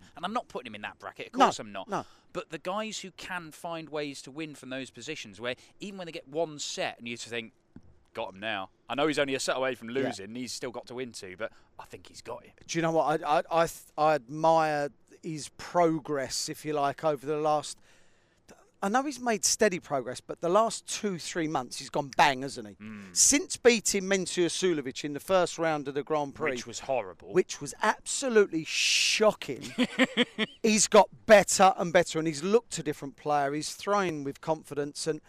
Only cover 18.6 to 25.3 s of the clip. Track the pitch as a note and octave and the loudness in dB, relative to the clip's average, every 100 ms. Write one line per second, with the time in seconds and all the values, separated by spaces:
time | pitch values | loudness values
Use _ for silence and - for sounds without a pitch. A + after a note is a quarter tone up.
18.6 | _ - G3 B3 C#4+ B3 B3 G#3+ - - | _ -6 0 0 0 -4 -2 0 2 4
19.6 | G#3+ F3 - C#3 A#2+ B2+ - D3+ E3+ G3+ | 4 2 -2 -2 -2 -8 -10 -4 4 4
20.6 | A3+ - - - G#3 E3+ - F3+ D#3 D#3 | 4 0 -8 -4 -4 -4 -6 -4 -2 -2
21.6 | B2 - C3+ D3 C#3 - D#3 C3 C3+ A#2+ | -4 -10 -6 -6 -2 4 4 4 -6 -10
22.6 | G#2 F#2+ G#2+ G#2+ F#2+ F2+ - C#4+ F#4+ - | -14 -14 -14 -14 -4 4 4 4 0 4
23.6 | A3+ A3+ - G3+ F#3+ G3 F3 - E3+ - | 6 6 2 0 2 0 0 0 0 2
24.6 | F#3 D#3 C3 - D3+ C#3+ - | 0 0 -4 -6 -6 -6 2